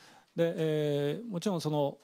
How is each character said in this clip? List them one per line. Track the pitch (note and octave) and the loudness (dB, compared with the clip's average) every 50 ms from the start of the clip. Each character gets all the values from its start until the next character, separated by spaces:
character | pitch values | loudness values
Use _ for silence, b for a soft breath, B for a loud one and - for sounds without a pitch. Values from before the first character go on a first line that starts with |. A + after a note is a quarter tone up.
| B B B B B B _ E3 | B B B B B B _ 0
で、 | E3+ E3 - | 0 0 0
え | - D#3+ D#3 D3+ D3+ D3+ D3 C#3+ C#3+ C#3+ C#3+ D3+ F#3+ | 0 0 0 2 2 2 2 2 2 0 0 -2 -4
ー、 | A#3+ A#3+ | -6 -6
も | F#3+ F3 | -6 -4
ち | - G#3+ | -2 0
ろ | F#3 D#3+ | 0 0
ん | |
そ | - D#3 | 0 0
の、 | D3+ D3 C#3+ C#3 - - | 2 2 2 0 -2 -4